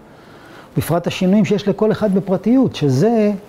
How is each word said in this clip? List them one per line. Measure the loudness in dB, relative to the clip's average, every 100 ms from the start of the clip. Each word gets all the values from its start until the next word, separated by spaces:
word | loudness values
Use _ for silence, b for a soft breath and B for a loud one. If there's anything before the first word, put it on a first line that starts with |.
| B B B B B B B -6
בפרט | -2 -2 -2
השינויים | -2 0 2 2
שיש | 0 -2
לכל | 0 0
אחד | 0 0
בפרטיות, | -2 -2 -2 2 2 2 0
שזה, | 0 2 2 2 0 -2